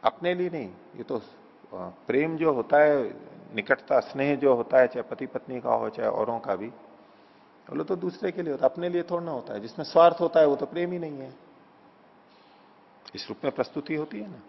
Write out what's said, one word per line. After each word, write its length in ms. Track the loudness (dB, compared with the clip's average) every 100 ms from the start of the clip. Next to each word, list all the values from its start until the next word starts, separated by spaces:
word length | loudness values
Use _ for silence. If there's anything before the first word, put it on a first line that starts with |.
अपने 300 | 0 0 -2
लिए 160 | -2 -2
नहीं। 180 | -4 -8
ये 340 | -12 -20 -16
तो, 140 | -6 -6
आ, 40 | -8 -20 -20 _ -18 -12 -12
प्रेम 480 | -14 -2 0 0 0
जो 160 | 0
होता 260 | 2 4 6
है, 240 | 6 4 0 -6 -18 -20 -10
निकटता, 460 | -8 -2 -2 2 0
स्नेह 360 | 0 -4 -2 2
जो 180 | 4
होता 240 | 4 4 4
है, 80 | 4
चाहे 160 | 2
पति 240 | -8 -8 -8
पत्नी 340 | -10 -10 -8
का 140 | -2
हो, 140 | -2 -2
चाहे 180 | -2 -2
औरों 320 | 0 -2 -4
का 160 | -4 -6
भी, 120 | -6
बोलो 1160 | -14 -20 -20 -20 _ _ _ _ _ -12 -8
तो 120 | -6 -4
दूसरे 360 | -4 -4 -6
के 100 | -6
लिए 100 | -6
होता 140 | 0 0
है, 60 |
अपने 160 | 0 -4
लिए 140 | -4
थोड़ा 220 | -2 -4
ना 60 | -4
होता 240 | -8 -8
है। 60 | -10
जिसमें 240 | -10 -10
स्वार्थ 320 | 0 8 8 8
होता 200 | 2 6
है 60 | 6
वो 100 | 4
तो 100 | -2
प्रेम 260 | -4 -4
ही 60 | -4
नहीं 200 | -8 -10
है, 160 | -14 -16 -20 _ _ _ _ _ _ _ _ _ _ _ _ _ _ _ -20
इस 140 | -16 -12
रूप 100 | -6
में 100 | -6
प्रस्तुति 400 | -2 -4 -4 -6
होती 260 | -6 -6 -10
है 100 | -12
ना। 80 | -14